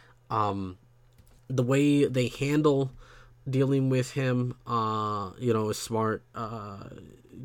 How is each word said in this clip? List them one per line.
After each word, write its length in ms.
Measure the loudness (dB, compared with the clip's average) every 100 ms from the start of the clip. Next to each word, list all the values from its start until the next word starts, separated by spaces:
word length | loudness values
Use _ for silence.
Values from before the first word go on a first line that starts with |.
| -20 -20 _
Um, 480 | 0 0 0 -4 -10 _ _ -20 _ -20 -20 -4
the 140 | 0
way 420 | 2 4 4 4 4
they 220 | 2 -2
handle 640 | -2 0 2 4 4 0 -6 -20 -20 -20 -14 -4
dealing 400 | 0 2 2 2
with 220 | 2 0
him, 420 | -2 0 0 -2 -6 -4
uh, 640 | -2 0 -2 -2 -4 -6 -4
you 140 | 0
know, 160 | 2 0
is 100 | -2
smart. 420 | -4 -2 0 -2 -8 -12
Uh, 540 | -10 -10 -12 -14 -16 -18 -20 -20 -20 -16